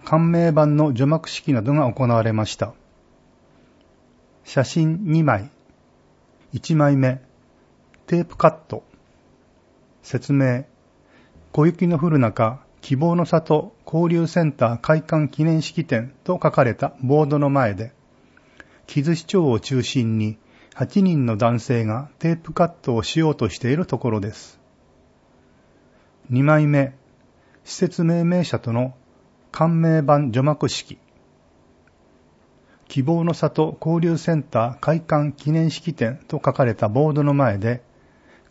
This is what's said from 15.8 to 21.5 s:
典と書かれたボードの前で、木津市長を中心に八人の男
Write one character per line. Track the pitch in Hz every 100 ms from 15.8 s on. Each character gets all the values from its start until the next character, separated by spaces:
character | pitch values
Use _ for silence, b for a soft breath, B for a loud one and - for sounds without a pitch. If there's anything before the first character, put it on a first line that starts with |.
典 | 151 117 123 -
と | - 180
書 | 151
か | -
れ | 123
た | 104 139 -
ボ | 127 151 151
ー |
ド | 147
の | 143
前 | 139 117
で、 | 98 113 - _ _ B B B B B B -
木 | 147
津 | 143 165
市 | -
長 | 196 151
を | 110
中 | - 131
心 | 117 135 113 110
に | 107 107 b b b
八 | - 135 208
人 | 190 160 120
の | 107
男 | 117